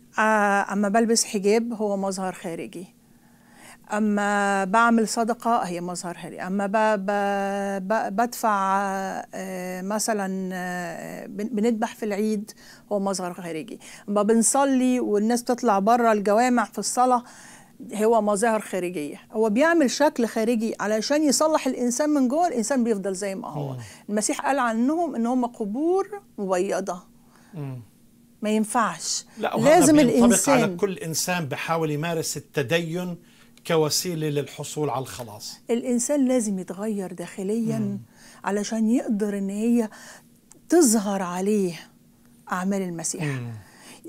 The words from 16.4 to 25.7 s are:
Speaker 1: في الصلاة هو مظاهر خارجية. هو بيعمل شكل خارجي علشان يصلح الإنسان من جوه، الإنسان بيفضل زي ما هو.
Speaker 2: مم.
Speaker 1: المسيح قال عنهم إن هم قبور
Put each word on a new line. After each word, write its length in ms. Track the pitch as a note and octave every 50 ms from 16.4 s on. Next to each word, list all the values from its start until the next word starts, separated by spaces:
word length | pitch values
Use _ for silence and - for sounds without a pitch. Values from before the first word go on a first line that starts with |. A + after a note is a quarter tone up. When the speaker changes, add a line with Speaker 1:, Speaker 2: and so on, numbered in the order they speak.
| B3 B3+ B3 A#3+ G#3
Speaker 1:
في 160 | - - A3
الصلاة 440 | G3 - - B3 B3 B3+ B3 A#3+ B3 - - - - - - - - - - - - - -
هو 280 | G3+ G#3+ A3 A#3 A3
مظاهر 380 | G#3 G#3 G#3 F#3+ A#3 A#3 A3 G#3+
خارجية. 580 | - - - F#3 F3+ F3 F3+ E3 D3 C#3+ - - - -
هو 180 | - A3 A3 A3+
بيعمل 420 | G3+ A#3+ D4+ E4 E4+ E4+ C#4+ A#3+
شكل 340 | - - C#4+ D#4 D#4 - A3+
خارجي 480 | G#3+ - A#3 A3 A3+ B3 G#3+ A3+ G#3+ - -
علشان 440 | F#3 G3+ G#3+ A3 G#3+ - C#4+ D4+ D#4
يصلح 440 | C#4+ A#3 - D#4 D#4 D#4 D4 -
الإنسان 420 | C4+ B3 - B3 B3 A#3 B3 D4+ D4+
من 180 | D4+ C#4+ C4
جوه، 200 | A#3+ C4+ D#4+ F4+
الإنسان 360 | E4+ - A#3+ G#3 - C#4 B3+ A3+
بيفضل 320 | A#3 A3 G3 F3+ G3 F#3+
زي 200 | F#3 G#3 G3 F#3+
ما 120 | - -
هو. 240 | - D3 D3 C#3+ C#3 C3
Speaker 2:
مم. 40 | B2 A#2 - - - - -
Speaker 1:
المسيح 320 | G#3 G#3+ G#3 - D4 -
قال 180 | - - C4+ C#4+
عنهم 560 | A#3+ A#3 A3 A3+ A#3+ C4+ D#4 E4+ F4 D4+ -
إن 100 | A#3 A3+
هم 200 | A#3 B3+ B3+ A#3+
قبور 760 | A#3+ - - A3+ G3